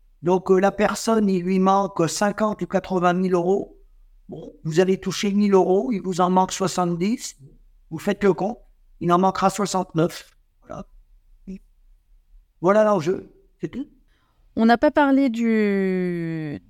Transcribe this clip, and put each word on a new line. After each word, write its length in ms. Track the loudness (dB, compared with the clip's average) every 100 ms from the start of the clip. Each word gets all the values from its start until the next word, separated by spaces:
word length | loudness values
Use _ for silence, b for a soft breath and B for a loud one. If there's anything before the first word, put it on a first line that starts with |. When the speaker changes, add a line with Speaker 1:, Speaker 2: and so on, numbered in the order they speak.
| _ _
Speaker 1:
Donc, 280 | 0 0 2
euh, 80 | 2
la 140 | 2
personne, 560 | 2 -2 -2 0 0 2
il 140 | 0
lui 160 | 0 2
manque 500 | 4 2 0 -2 -2
cinquante 520 | 0 -2 -2 -4 -4
ou 60 | -4
quatre-vingt 480 | -4 -2 0 0
mille 200 | 2 0
euros. 440 | 0 0 -2 -4 -14 -20 _ -20 _ -20
Bon, 240 | -18 -18 -12
vous 160 | -2 2
allez 180 | 2 0
toucher 340 | -4 -4 -2
mille 220 | 0 4
euros, 380 | 4 4 2 0
il 100 | -4
vous 180 | -4 0
en 100 | 2
manque 220 | 2 0
soixante-dix. 840 | -2 -4 -2 -4 -2 -2 -4 -8 -18 -20 -20 _ _ _
Vous 80 | -8
faites 240 | -6 0
le 120 | 0
compte, 240 | 0 -4 -8 _ _ _ _
il 120 | 0
en 60 | 2
manquera 320 | 2 0 -2
soixante-neuf. 840 | 0 -2 -4 -2 0 -2 -2 -16 _ _ _
Voilà. 260 | -18 -16 -16 -20 _ _ _ _ -20 -20 -20 _ _ _ _ _ _ -20 _ _
Voilà 240 | 2 4
l'enjeu, 480 | 4 2 -2 -4 -8 _ _ _
c'est 80 | -10
tout. 180 | -10 -12 _ _ _ _ _ _ 0
Speaker 2:
On 100 | 4
n'a 120 | 4
pas 120 | 4
parlé 400 | 2 2 4 2
du, 1300 | 0 0 0 0 0 -2 -2 -4 -4 -6 -8 -8 -10